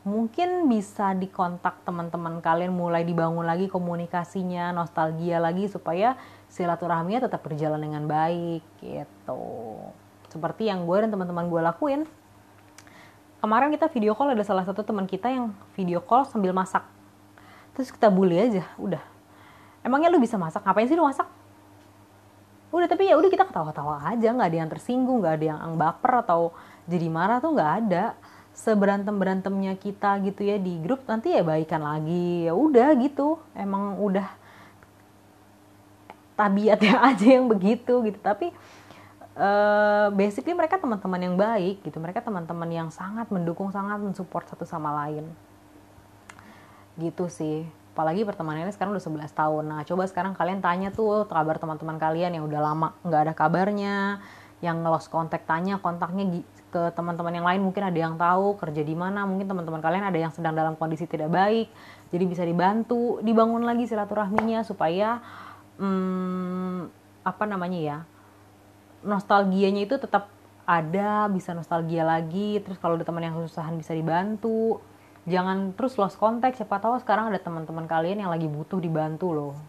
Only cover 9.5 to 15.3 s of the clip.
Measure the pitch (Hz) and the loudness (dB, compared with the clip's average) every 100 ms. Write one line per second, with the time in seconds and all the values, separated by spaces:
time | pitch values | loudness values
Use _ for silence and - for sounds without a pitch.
9.5 | 117 113 110 101 95 - - - 160 165 | -10 -12 -12 -16 -18 -20 -20 -18 -8 -8
10.5 | - 220 190 131 190 220 208 175 175 170 | -2 -2 -2 0 2 2 -2 -4 -4 0
11.5 | 170 165 165 302 277 311 - _ - - | 2 0 0 -2 -2 -4 -8 _ -20 -20
12.5 | - - - - - - - _ - 214 | -20 -20 -20 -20 -20 -20 -20 _ -6 2
13.5 | 220 277 302 320 254 214 214 285 240 202 | 4 4 2 0 2 0 2 2 2 2
14.5 | 190 180 196 208 214 190 190 240 | 0 0 -6 -4 -4 -2 -2 -2